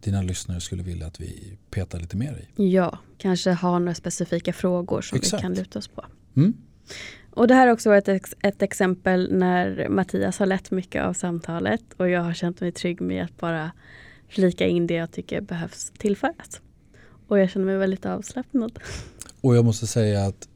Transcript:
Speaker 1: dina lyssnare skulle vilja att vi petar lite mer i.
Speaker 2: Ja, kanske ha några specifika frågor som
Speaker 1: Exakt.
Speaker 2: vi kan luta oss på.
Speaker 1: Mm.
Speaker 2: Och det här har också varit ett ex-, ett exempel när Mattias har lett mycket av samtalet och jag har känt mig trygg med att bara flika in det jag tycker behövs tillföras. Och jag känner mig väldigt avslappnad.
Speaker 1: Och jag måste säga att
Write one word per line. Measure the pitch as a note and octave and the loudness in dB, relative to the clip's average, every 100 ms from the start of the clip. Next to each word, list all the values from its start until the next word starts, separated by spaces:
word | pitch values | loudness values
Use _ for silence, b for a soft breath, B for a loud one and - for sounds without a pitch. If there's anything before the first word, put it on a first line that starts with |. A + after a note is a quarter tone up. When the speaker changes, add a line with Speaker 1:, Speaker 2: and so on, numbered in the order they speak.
Speaker 1:
dina | - G2 | 0 -2
lyssnare | F#2 F#2 - F2+ | 0 -4 -6 -8
skulle | - F2+ | -6 -8
vilja | F2+ F2 E2 | -8 -8 -10
att | - | -12
vi | - - - - _ | -14 -14 -16 -20 _
petar | - F2+ F2 | -6 -6 -8
lite | F2 F#2 | -6 -4
mer | C3+ C#3 - - | -4 -6 -14 0
i. | G3 | 2
Speaker 2:
Ja, | F#3 F3 - - - | 4 2 -4 -16 -6
kanske | G3 F3+ - | -2 0 2
ha | F3 F3+ F3 | 2 2 2
några | F3 | 0
specifika | E3+ - - F3 E3+ F3+ | -4 -8 -6 -4 -2 -4
frågor | F3 F#3 F3+ F3 - | -2 -2 -2 -2 -4
som | F#3 C3 | -2 -2
Speaker 1:
Exakt. | - G#3 | -2 -2
Speaker 2:
vi | |
kan | F#3 | -4
luta | F#3 F#3 G#3 | -4 -6 -10
oss | - | -12
på. | - - - _ - | -16 -18 -20 _ 2
Speaker 1:
Mm. | E3+ A#3+ - _ B B B B B | 2 2 -8 _ B B B B B
Speaker 2:
Och | - A#3 | 2 6
det | |
här | C4 B3+ | 8 8
har | |
också | A#3 A3+ | 6 6
varit | G3+ G3 | 6 6
ett | F#3+ | -2
ex-, | - - | -2 -2
ett | G#3 - | -2 0
exempel | G3 - F#3+ F#3 - F#3 F#3 | -2 2 0 2 2 2 2
när | F#3+ F#3 F3+ F#3 F#3+ - | 2 4 2 0 -2 -2
Mattias | G3 F#3 F#3+ G3 F#3 | 0 0 0 -2 0
har | G3 | 0
lett | F#3+ - | 0 -2
mycket | F#3 F3+ - | -6 -4 -4
av | F#3+ | -4
samtalet | F3+ F3+ E3+ E3 E3 F#3 A3 - - | -2 -4 -6 -6 -4 -2 -2 -4 -2
och | F3+ | 0
jag | F3+ | 0
har | E3+ | 0
känt | E3+ F3 F3 | -2 -4 -4
mig | F3+ | -6
trygg | F3 F3+ F3 | -4 -6 -4
med | F3+ F#3 | -4 -4
att | F3 - | -6 -6
bara | E3+ E3 D#3+ - B B B B B | -6 -4 -6 -12 B B B B B
flika | - F#3 F3+ F3+ | 2 2 2 0
in | F3 E3+ | 2 0
det | |
jag | E3 E3 | -2 -4
tycker | - F3+ - | -8 -8 -8
behövs | G3+ E3+ E3 - - - | -6 -8 -8 -10 -14 -4
tillföras. | G#3+ G3+ C4+ - - - - _ _ b b b - | -2 0 -2 -4 -16 -18 -20 _ _ b b b 0
Och | G3+ | 2
jag | F#3+ | 4
känner | G3 F#3+ | 2 0
mig | F#3+ | 0
väldigt | F#3+ F#3+ G3 | 0 -2 -4
avslappnad. | F#3 G#3 - B3+ C4+ A3+ - B B B B B - | -6 -6 -10 -4 -2 -2 -8 B B B B B -2
Speaker 1:
Och | C3 A#2+ | 4 6
jag | |
måste | A#2 G#2+ A2 | 6 2 -2
säga | - G#2+ G2+ | 0 2 2
att | G2 G2 - | 0 -2 -14